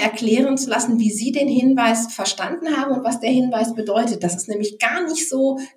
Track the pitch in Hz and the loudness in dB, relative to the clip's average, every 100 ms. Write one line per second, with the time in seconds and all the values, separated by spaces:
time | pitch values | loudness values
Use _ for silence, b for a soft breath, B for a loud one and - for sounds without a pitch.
0 | 214 - 226 240 269 269 - 220 247 226 | -2 0 2 4 4 0 0 -2 0 2
1 | 208 208 254 285 277 247 262 262 226 226 | 2 0 -2 0 2 4 4 4 4 2
2 | - - 190 - 185 339 320 277 277 254 | -2 -6 -6 -4 -6 -6 -2 -2 0 0
3 | 240 - 240 254 247 226 226 226 208 214 | -2 -2 2 2 2 0 -2 -2 -2 0
4 | 233 196 175 180 - 208 208 - 233 359 | 0 0 -2 -4 -6 -4 -4 -2 -2 0
5 | 330 320 - 269 269 269 269 | -4 -4 -2 0 0 0 -8